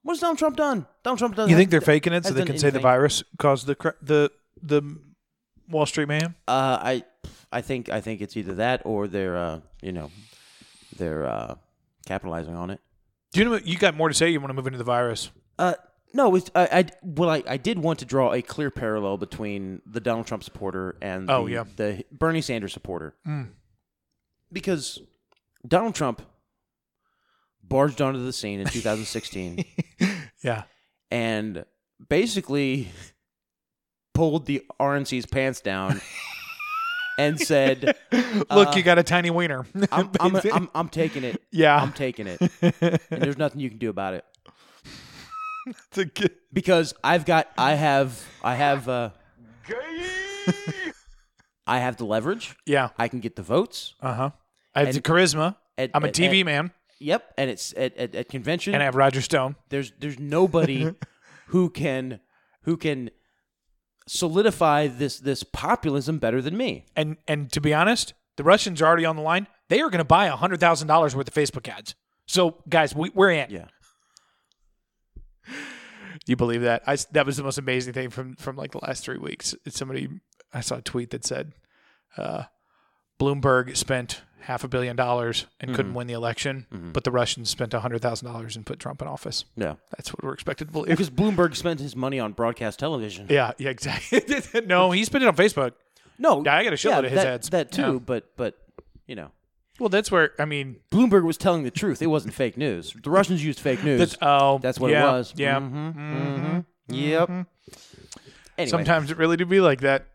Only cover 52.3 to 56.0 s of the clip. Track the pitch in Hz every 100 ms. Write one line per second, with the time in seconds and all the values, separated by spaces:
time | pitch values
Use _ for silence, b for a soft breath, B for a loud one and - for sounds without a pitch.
52.3 | 220 - - - 143 127 - 117 123 110
53.3 | - 87 139 233 - - _ 131 113 139
54.3 | - _ _ _ 135 143 131 143 165 185
55.3 | 151 165 202 _ - 131 151